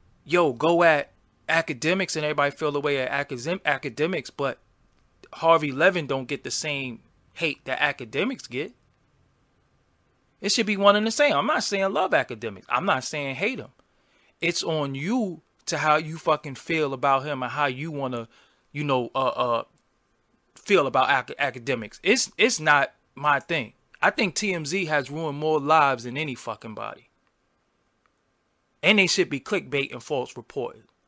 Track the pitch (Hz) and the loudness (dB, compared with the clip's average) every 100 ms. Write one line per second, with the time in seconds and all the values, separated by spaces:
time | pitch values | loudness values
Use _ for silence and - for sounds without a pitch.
0 | _ _ - 170 160 117 156 170 170 147 | _ _ 0 2 2 2 4 6 6 6
1 | - _ _ _ - 160 160 127 151 185 | 0 _ _ _ -2 0 0 -2 0 0
2 | 185 160 151 147 143 139 156 143 143 139 | -2 -4 -2 0 0 0 -2 0 0 0
3 | 127 143 143 127 135 185 - 139 143 113 | -2 -2 -4 -6 -6 -4 -2 -2 -2 -2
4 | 160 180 - - 139 - _ _ _ _ | -2 -2 -6 -4 -4 -4 _ _ _ _
5 | _ _ - - 165 165 147 131 175 180 | _ _ -20 0 4 4 2 2 2 2
6 | 139 135 127 139 123 - 156 143 131 117 | 0 -4 -4 -6 -6 -6 -4 -6 -8 -12
7 | _ _ _ - 170 - - 131 147 139 | _ _ _ -4 -4 -4 -6 -2 -2 -2
8 | 117 131 214 269 - 123 185 - _ _ | -6 -4 -4 -4 -8 -8 -8 -12 _ _
9 | _ _ _ _ _ _ _ _ _ _ | _ _ _ _ _ _ _ _ _ _
10 | _ _ _ _ 202 - 208 196 202 208 | _ _ _ _ -2 0 0 4 6 6
11 | 220 226 294 147 208 302 - 196 190 208 | 2 2 2 4 2 0 0 -2 0 0
12 | 370 170 123 113 113 98 - 123 190 139 | 2 2 0 -4 -8 -8 -4 -2 0 -2
13 | - 151 139 131 202 240 113 _ _ _ | -2 -6 -8 -4 -6 -6 -12 _ _ _
14 | _ _ _ _ 165 170 - 156 139 135 | _ _ _ _ -4 -2 -2 -2 -2 -4
15 | 160 247 208 160 _ _ - 156 156 151 | -2 -2 -2 -6 _ _ -6 0 2 2
16 | 160 160 - 151 147 131 - 165 147 131 | 0 -4 0 0 -2 -10 -4 -2 -2 0
17 | 139 135 143 139 127 135 143 127 160 147 | 2 2 0 -6 -6 -2 -2 -2 -8 -6
18 | 135 123 113 _ _ _ _ 143 147 131 | -6 -6 -8 _ _ _ _ -6 0 0
19 | 117 131 131 - 123 117 - _ _ _ | 0 -2 0 0 0 -2 -4 _ _ _
20 | _ _ _ _ _ - - 190 135 131 | _ _ _ _ _ -12 2 2 4 2
21 | 127 135 123 - 139 123 117 123 107 - | 4 2 0 -4 -4 -4 -4 -4 -6 -4
22 | 175 247 - - 226 240 156 147 139 - | 0 2 0 0 2 2 4 4 4 -4
23 | _ - 147 139 - 165 107 - _ _ | _ -4 2 2 0 -4 -4 -12 _ _
24 | 180 - 202 - 208 175 147 190 165 151 | 0 2 0 -2 -2 -2 -2 -4 0 0
25 | 131 147 160 143 156 156 143 160 143 127 | -2 -4 -6 -2 0 0 4 4 4 2
26 | 120 131 156 120 - 107 117 107 107 - | -4 -6 -6 -8 -10 -10 -12 -12 -12 -12
27 | _ _ _ _ _ _ _ _ _ _ | _ _ _ _ _ _ _ _ _ _
28 | _ _ _ _ _ _ _ _ 165 214 | _ _ _ _ _ _ _ _ 2 4
29 | 180 - 147 139 - 196 135 139 139 123 | 4 2 0 -2 -4 -4 -2 -4 -4 -8
30 | - 143 127 - - - 120 - _ _ | -6 -4 -4 -10 -12 -8 -8 -10 _ _